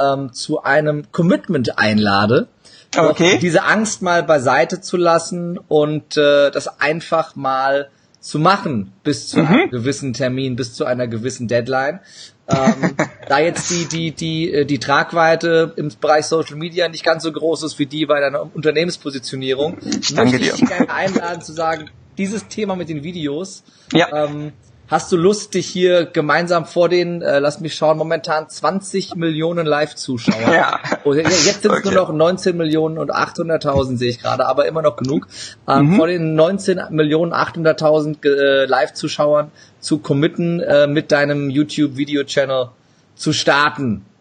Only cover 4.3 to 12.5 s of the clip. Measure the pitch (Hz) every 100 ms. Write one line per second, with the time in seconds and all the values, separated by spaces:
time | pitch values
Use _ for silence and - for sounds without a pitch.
4.3 | 151 131 131 165 185 - 180 170 165 -
5.3 | 175 175 175 - 151 147 156 - - 147
6.3 | 143 143 - - - 143 160 - 165 156
7.3 | 139 135 131 135 139 143 _ _ _ -
8.3 | 151 165 196 180 120 95 _ 151 143 -
9.3 | - 156 233 370 123 120 139 139 113 131
10.3 | 127 135 120 123 - 143 123 123 113 127
11.3 | 123 113 120 117 131 135 180 - - -
12.3 | _ -